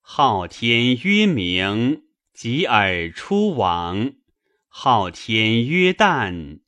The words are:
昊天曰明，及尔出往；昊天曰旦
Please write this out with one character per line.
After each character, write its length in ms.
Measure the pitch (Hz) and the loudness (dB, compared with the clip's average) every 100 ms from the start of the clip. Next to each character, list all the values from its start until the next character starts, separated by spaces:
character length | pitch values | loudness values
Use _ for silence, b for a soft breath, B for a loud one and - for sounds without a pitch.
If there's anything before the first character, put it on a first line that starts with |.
昊 440 | - - 135 101 87 | -8 0 2 2 -4
天 520 | - 117 117 123 123 | -4 0 2 2 0
曰 220 | 185 208 214 | 2 2 2
明， 800 | 139 90 90 98 104 123 151 _ _ _ | 2 0 0 0 0 0 -2 _ _ _
及 320 | - 117 135 175 | -12 -4 -2 2
尔 440 | 110 98 87 85 | 2 2 0 -4
出 440 | - - 202 214 143 | -10 -2 0 0 0
往； 600 | 92 87 87 95 127 - _ _ _ _ _ | 0 0 -4 -4 -4 -8 _ _ _ _ _
昊 420 | - 139 117 92 | -4 0 2 0
天 560 | - - 110 110 117 120 | -8 -2 0 2 2 0
曰 260 | 175 180 | 0 0
旦 680 | 185 208 147 101 87 73 78 | 2 0 2 -2 -6 -10 -16